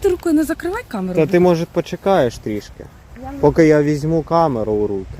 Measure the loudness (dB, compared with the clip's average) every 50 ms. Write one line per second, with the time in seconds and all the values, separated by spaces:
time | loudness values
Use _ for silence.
0 | 0 0 0 0 0 0 0 0 0 0 -4 -6 -6 -6 -6 -6 -8 -8 -8 -6
1 | -6 -2 0 0 0 2 4 4 4 4 2 0 -2 -4 -4 -6 -6 -6 -8 -4
2 | 0 2 2 2 2 0 -2 -6 -8 -6 -6 -6 -8 -12 -18 -18 -20 -20 -20 -20
3 | -20 -20 -20 -16 -16 -12 -4 2 2 2 4 6 4 6 6 4 2 0 -2 -2
4 | -2 -2 -2 -2 -2 0 0 2 2 2 0 -2 -2 -2 -2 -2 -2 -2 -4 -6
5 | -8 -10 -14